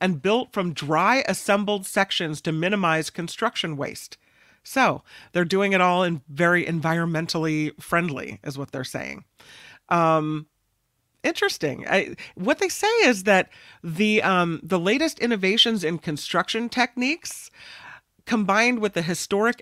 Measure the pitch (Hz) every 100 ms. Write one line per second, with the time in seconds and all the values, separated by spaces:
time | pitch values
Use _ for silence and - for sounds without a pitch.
0 | 185 160 180 226 254 - 180 147 147 156
1 | 190 254 - 190 - 202 202 208 196 -
2 | 196 - 165 151 - 160 175 202 180 160
3 | 156 - 165 - 226 - 175 147 139 -
4 | - - _ _ _ _ - - 240 139
5 | - - - 175 175 190 202 196 180 180
6 | 180 165 - 143 170 175 - 165 156 170
7 | 170 160 170 170 160 156 151 - - 170
8 | 175 135 - - - 139 139 135 131 -
9 | 64 69 - _ - - - - - 170
10 | 165 160 156 151 151 _ _ _ _ _
11 | _ _ 254 - 403 - 151 127 - 190
12 | - - - - 185 311 381 - 415 466
13 | 349 214 190 190 - - - - 170 160
14 | 214 214 175 185 175 160 160 190 175 247
15 | 311 - 240 220 185 226 240 226 156 165
16 | - 147 - 180 - 220 233 - 240 -
17 | 254 330 - - - - - - - -
18 | _ _ - 233 196 202 240 247 208 175
19 | 160 175 - 202 226 240